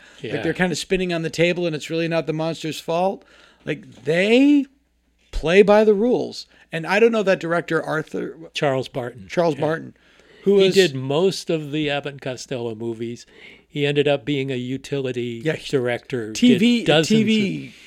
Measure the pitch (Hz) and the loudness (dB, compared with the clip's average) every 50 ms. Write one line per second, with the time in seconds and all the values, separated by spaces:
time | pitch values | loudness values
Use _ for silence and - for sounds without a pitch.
0 | - - - - - 113 110 143 113 165 156 - 185 180 156 - - - 190 185 | -18 -20 -18 -14 -10 -8 -6 -4 -4 -2 -2 0 0 -2 -2 -4 -4 -2 -2 -2
1 | 185 180 170 165 165 160 - - 165 175 180 175 175 170 156 147 - - 165 165 | -2 -2 -4 -4 -4 -4 0 2 2 2 2 0 -2 -4 -4 -6 -6 -6 -4 -4
2 | 170 165 165 165 160 160 156 156 160 165 160 - - 160 139 - - - 165 170 | -2 -2 -2 -2 -2 -2 -4 -4 -4 -4 -6 -6 -6 -8 -8 -8 -6 -4 -2 0
3 | 185 196 196 - _ _ _ _ _ _ _ _ - 147 151 - - 131 120 - | 0 -2 -2 -6 _ _ _ _ _ _ _ _ -8 -8 -8 -8 -10 -16 -20 -8
4 | - 139 160 175 190 208 233 254 277 285 294 285 262 - _ _ _ _ _ _ | -4 0 0 2 4 4 6 6 6 6 6 4 2 0 _ _ _ _ _ _
5 | _ _ _ _ _ _ - - - 156 175 202 208 185 208 214 220 214 214 196 | _ _ _ _ _ _ -6 -2 0 4 6 6 6 8 6 6 6 4 2 2
6 | 220 254 226 147 127 117 113 - - _ _ _ _ _ - 165 160 160 185 214 | 2 0 0 -2 -2 -6 -10 -14 -16 _ _ _ _ _ -10 -8 -4 -2 2 2
7 | 226 233 226 220 202 190 185 151 160 165 170 170 - - 165 156 - 147 151 156 | 2 2 2 2 0 0 0 0 -2 -2 -2 -2 -2 -2 -2 -2 -2 -2 -4 -4
8 | - - - 180 - - - 156 160 - - - 156 143 131 131 120 - - 143 | -6 -6 -8 -8 -8 -8 -10 -14 -18 -14 -6 -2 0 0 0 0 -4 -6 -8 -8
9 | 120 123 - 123 95 92 - 185 170 170 143 127 151 151 160 156 135 123 - _ | -8 -10 -12 -16 -18 -6 -2 0 0 0 0 0 -2 -2 -2 -4 -8 -12 -18 _
10 | _ _ _ _ _ _ _ - - 196 202 196 190 190 185 196 185 165 131 131 | _ _ _ _ _ _ _ -4 0 2 4 6 4 6 6 4 4 2 0 -4
11 | 131 135 139 156 185 196 - - - - 170 160 151 143 139 156 151 143 143 143 | -4 -2 0 2 2 0 0 -2 -4 -4 -4 -4 -4 -6 -6 -4 -2 -2 -2 -4
12 | 139 147 139 135 - 135 127 113 - - 139 120 120 117 113 107 113 117 113 110 | -6 -8 -10 -10 -10 -10 -10 -10 -10 -10 -8 -8 -6 -8 -8 -8 -8 -8 -6 -6
13 | 120 117 120 113 - _ _ - - - - - _ _ - 147 143 143 147 147 | -8 -10 -10 -12 -16 _ _ -20 -20 -20 -20 -20 _ _ -6 -2 -2 0 2 2
14 | 139 143 143 139 113 143 147 139 131 135 131 123 123 123 131 131 - - 143 143 | 2 2 0 -2 -2 -4 -4 -2 -2 -4 -4 -6 -6 -6 -8 -8 -8 -6 -6 -6
15 | 131 127 123 123 120 123 117 117 117 156 147 - - - - 135 120 123 120 117 | -4 -4 -6 -6 -6 -6 -8 -6 -4 -4 -4 -4 -4 -4 -2 -2 0 -2 -2 -4
16 | - - 139 120 110 107 110 - 240 247 233 170 214 240 240 233 175 156 147 160 | -6 -6 -8 -6 -6 -6 0 4 4 6 6 6 4 4 2 2 2 2 4 4
17 | 160 - 214 220 220 214 220 220 202 185 160 147 135 131 - - - | 4 4 2 2 4 2 2 2 0 -2 -4 -8 -10 -14 -18 -20 -20